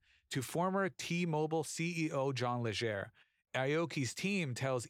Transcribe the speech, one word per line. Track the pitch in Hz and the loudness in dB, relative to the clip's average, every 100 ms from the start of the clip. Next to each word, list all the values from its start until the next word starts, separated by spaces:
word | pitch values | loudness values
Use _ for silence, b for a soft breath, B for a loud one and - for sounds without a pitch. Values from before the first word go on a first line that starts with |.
| b b b | b b b
to | 143 | -4
former | 120 156 185 190 190 | -2 0 2 2 0
T-Mobile | - - 175 175 151 156 160 | -2 -4 0 2 2 2 0
C | 143 - 165 165 156 | -2 -2 -2 0 0
E | |
O | 151 135 | 2 0
John | 131 123 123 | 2 0 2
Legere. | 117 101 117 101 98 b b b b | 0 0 0 0 -4 b b b b
Aoki's | 131 131 151 170 - 127 | -2 2 2 0 0 -2
team | - 190 202 156 | -2 -2 0 -2
tells | 120 135 127 113 | -2 0 0 -2